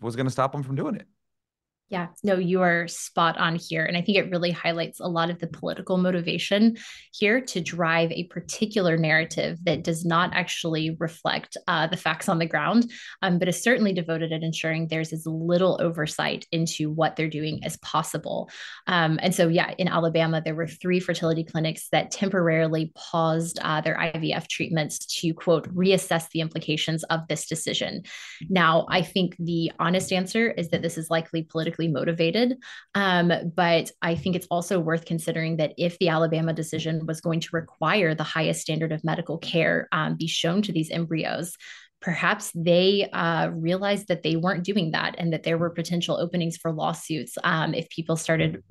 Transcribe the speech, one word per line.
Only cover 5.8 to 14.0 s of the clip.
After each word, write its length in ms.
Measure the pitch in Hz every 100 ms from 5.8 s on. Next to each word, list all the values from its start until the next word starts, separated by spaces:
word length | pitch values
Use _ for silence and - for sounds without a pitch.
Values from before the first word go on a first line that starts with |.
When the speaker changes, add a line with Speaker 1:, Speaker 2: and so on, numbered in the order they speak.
| 185 185
Speaker 2:
motivation 800 | 180 180 170 170 - 202 226 226 - - -
here 300 | - 208 254
to 180 | 262 185
drive 500 | - 170 160 165 165
a 140 | 175
particular 720 | 175 175 - - 214 214 170 165
narrative 640 | 156 156 160 160 156 170
that 200 | 175 156
does 180 | 170 165
not 280 | 170 165 175
actually 640 | 175 180 - 165 156 160 160
reflect, 600 | 160 - 151 151 - - -
uh, 180 | 165 160
the 120 | 170
facts 300 | 160 160 -
on 100 | 165
the 80 | 165
ground, 440 | 156 151 226 240 - - -
um, 180 | 190 175
but 100 | 180
is 140 | 170
certainly 300 | 240 247 208
devoted 400 | 175